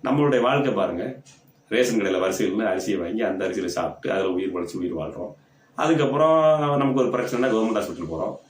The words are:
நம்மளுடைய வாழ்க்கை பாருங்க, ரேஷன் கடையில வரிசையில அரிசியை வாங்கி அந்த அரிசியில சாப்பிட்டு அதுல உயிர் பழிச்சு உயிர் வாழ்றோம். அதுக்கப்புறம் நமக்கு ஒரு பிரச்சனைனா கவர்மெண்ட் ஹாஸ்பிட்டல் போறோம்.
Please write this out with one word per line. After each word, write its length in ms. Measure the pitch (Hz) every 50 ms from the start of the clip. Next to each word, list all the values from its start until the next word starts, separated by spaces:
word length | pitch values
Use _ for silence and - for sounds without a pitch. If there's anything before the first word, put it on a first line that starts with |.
நம்மளுடைய 380 | - - 135 147 147 143 131 123
வாழ்க்கை 320 | 117 123 139 143 143 131
பாருங்க, 480 | 110 98 95 - - 87 85 - - - - - - _ _ _ _ _ _ _
ரேஷன் 320 | 113 120 127 120 113 110
கடையில 180 | 98 95 95 92
வரிசையில 480 | 95 95 95 - 110 95 95 107 113
அரிசியை 300 | 101 95 95 - 107 98
வாங்கி 260 | 90 85 85 107 110
அந்த 260 | 113 92 92 95 95 92
அரிசியில 160 | 95 104 90
சாப்பிட்டு 520 | 87 85 87 87 - - - - - 95
அதுல 160 | 95 95 95
உயிர் 220 | 90 90 95 92 87
பழிச்சு 220 | 90 85 85 -
உயிர் 200 | 90 87 90 87
வாழ்றோம். 360 | 80 73 - - 82 87 - - _ _ _ _ _ _ _ _
அதுக்கப்புறம் 880 | - 156 156 165 147 143 135 135 147 156 156 160 160 156 156 156 151
நமக்கு 480 | 151 143 143 139 139 135 127 135 127 120
ஒரு 20 |
பிரச்சனைனா 400 | 123 120 - - 127 120 127 131
கவர்மெண்ட் 320 | 117 110 110 113 110 104
ஹாஸ்பிட்டல் 300 | - - 87 87 85 78
போறோம். 240 | 80 80 92 92 - - -